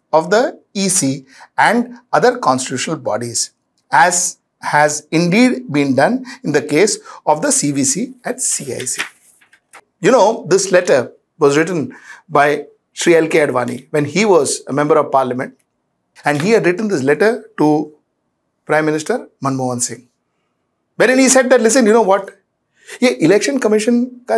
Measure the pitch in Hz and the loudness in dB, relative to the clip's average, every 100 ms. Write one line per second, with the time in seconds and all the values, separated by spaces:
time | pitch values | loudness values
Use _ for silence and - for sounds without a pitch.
0 | _ 156 175 208 294 - _ 208 190 - | _ -2 0 0 0 -6 _ -6 -2 -2
1 | 135 135 - - - - 147 226 240 - | -2 -6 -10 -20 -12 0 2 2 -2 -10
2 | _ 147 220 247 - 131 - 127 - 156 | _ 0 2 0 -2 -2 -2 -8 -6 -6
3 | 127 107 117 113 - _ _ _ - 147 | -6 -6 -6 -8 -8 _ _ _ -2 4
4 | 175 180 - - _ _ - 147 151 147 | 4 2 -4 -8 _ _ -2 2 2 0
5 | - 165 175 196 254 - - 143 139 131 | -4 -2 2 4 2 2 -4 -2 0 2
6 | 156 254 - - - 143 143 147 214 - | 2 0 -8 -12 -4 -4 0 0 0 -2
7 | - - - 147 285 - 147 139 127 180 | -12 -12 -2 -2 0 -2 -2 -2 -2 -4
8 | 254 - - - - - 139 - - - | -6 -10 -10 -6 -6 -6 -8 -10 -8 -8
9 | - _ _ _ _ _ _ - _ _ | -10 _ _ _ _ _ _ -20 _ _
10 | 170 247 202 247 170 185 - 180 180 147 | 2 4 4 0 0 0 2 0 2 0
11 | 120 - _ - 147 143 165 175 127 - | 0 -10 _ 0 2 2 0 -4 -6 -10
12 | - - - 147 147 147 - _ _ - | -20 -20 -4 0 2 0 -6 _ _ -6
13 | - 165 160 165 143 123 120 120 - 156 | 2 2 2 0 0 -2 -4 -8 -6 -4
14 | 147 160 220 170 135 - - 135 147 156 | -2 -2 2 2 0 -6 -6 -4 0 0
15 | 139 135 127 123 135 _ _ _ _ _ | 2 0 -2 -6 -10 _ _ _ _ _
16 | _ _ 147 147 175 226 170 175 214 185 | _ _ -4 -2 2 2 2 -2 -2 -2
17 | 131 147 208 247 - - 151 151 151 - | 0 2 0 -2 -8 -2 0 0 -4 -12
18 | _ _ _ _ _ _ - 151 156 151 | _ _ _ _ _ _ -2 -2 0 -2
19 | 151 240 - - 135 131 127 123 113 117 | -4 -6 -6 -10 -6 -4 -6 -6 -8 -10
20 | _ _ _ _ _ _ _ _ _ - | _ _ _ _ _ _ _ _ _ 0
21 | 214 262 262 262 254 247 226 262 214 226 | 2 4 4 4 4 4 4 2 4 4
22 | 196 196 196 - _ _ _ _ - - | 2 0 -2 -18 _ _ _ _ -18 -2
23 | 247 247 - 202 208 277 220 214 214 240 | -2 0 2 2 0 -2 0 0 0 0
24 | 254 - - | -2 -8 -4